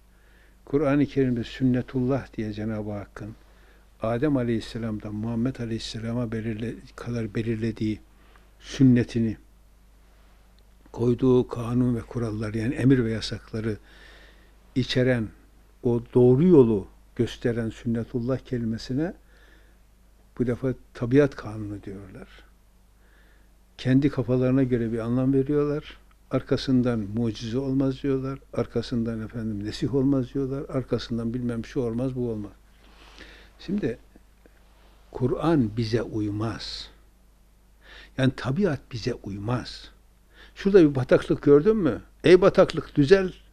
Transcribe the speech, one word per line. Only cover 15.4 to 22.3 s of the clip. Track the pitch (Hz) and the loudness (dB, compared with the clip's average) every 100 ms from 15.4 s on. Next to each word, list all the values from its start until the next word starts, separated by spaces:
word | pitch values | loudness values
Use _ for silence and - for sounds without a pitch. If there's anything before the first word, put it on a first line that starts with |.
| _ _ _ _ | _ _ _ _
o | 123 117 117 | -2 0 2
doğru | 123 123 131 180 | 6 6 8 8
yolu | 160 117 104 92 - _ - | 8 8 4 -4 -16 _ -4
gösteren | 113 - 123 113 113 | -4 -2 -4 -2 -4
sünnetullah | - 123 117 110 127 117 127 | -6 -4 -4 -4 -6 -4 -4
kelimesine | - 123 113 113 - 127 170 - - - - - - _ _ _ _ _ _ - | -4 -6 -4 -6 -6 -4 -4 -6 -18 -20 -20 -20 -20 _ _ _ _ _ _ -6
bu | 123 | -4
defa | 113 135 123 - | -2 -4 -6 -10
tabiat | - 120 135 143 | -8 2 4 4
kanunu | - 110 107 104 104 | 0 -10 -10 -10 -10
diyorlar. | 101 98 98 110 - | -12 -14 -16 -18 -20